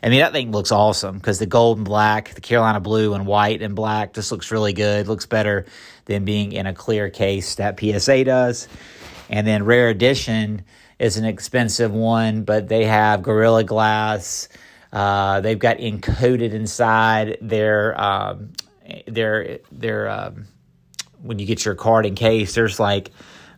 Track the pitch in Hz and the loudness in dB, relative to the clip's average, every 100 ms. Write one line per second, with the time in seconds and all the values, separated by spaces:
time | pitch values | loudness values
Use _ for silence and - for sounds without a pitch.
0 | 113 131 165 151 120 104 - 104 107 101 | 2 4 4 0 -2 -4 0 4 4 2
1 | 98 95 101 92 101 117 117 110 98 107 | -4 -6 -4 -2 0 4 4 2 0 2
2 | 107 107 - - - 117 110 104 98 110 | 2 0 -4 -16 0 2 2 0 0 0
3 | 107 98 98 104 104 110 107 101 110 107 | 2 0 0 2 2 0 -6 -4 -2 -2
4 | 101 110 101 104 - 110 104 92 104 104 | -4 -8 -8 -8 -4 -2 -2 0 0 0
5 | 98 107 - 110 104 98 - - - - | -2 -6 -2 -2 0 -2 -4 -16 -20 -18
6 | - 101 98 104 101 98 95 87 - 107 | -6 -4 -2 -2 -4 -4 -6 -6 -4 -2
7 | 98 - 98 98 - - 101 95 107 101 | -2 -2 -2 -2 -6 -4 -6 -2 -2 0
8 | - 135 131 127 123 120 - - - - | 2 4 4 2 2 -2 -10 -20 -20 -20
9 | - - - 107 107 107 101 120 120 101 | -20 -20 -6 -2 0 2 4 4 4 4
10 | 123 135 - 110 104 104 - _ _ _ | 2 2 -2 -2 -2 -6 -12 _ _ _
11 | 113 107 110 - - 123 113 - 113 107 | -2 0 -4 -4 -4 -2 0 0 0 0
12 | 113 113 113 110 101 107 95 110 110 107 | 0 2 0 -2 0 -2 0 0 2 4
13 | 107 101 90 107 113 113 104 110 110 107 | 4 2 2 4 6 4 2 0 2 0
14 | 107 107 - - - - - - _ 101 | -2 -4 -6 -10 -12 -18 -20 -20 _ -2
15 | 101 101 98 98 107 104 117 113 117 101 | 0 2 2 0 0 0 0 0 -4 -4
16 | - - 123 123 117 107 107 - 113 110 | -4 0 2 2 0 -4 -6 0 2 4
17 | 110 110 107 - 113 110 107 104 107 - | 4 2 -2 -6 -4 0 2 2 0 0
18 | 101 98 98 92 104 - - _ - - | 0 0 -4 -8 -12 -16 -18 _ -20 -18
19 | - 113 110 107 - - - - 117 107 | -8 -4 -2 -2 -4 -10 -16 -10 -6 -4
20 | 104 104 92 98 101 _ _ _ _ - | -4 -6 -8 -12 -20 _ _ _ _ -18
21 | - _ 117 107 101 107 - - 113 113 | -16 _ -10 -8 -4 -4 -4 -2 4 4
22 | 107 98 113 110 104 117 110 98 104 101 | 2 2 2 2 0 0 0 0 0 0
23 | - - - - - | -4 -16 -20 -20 -20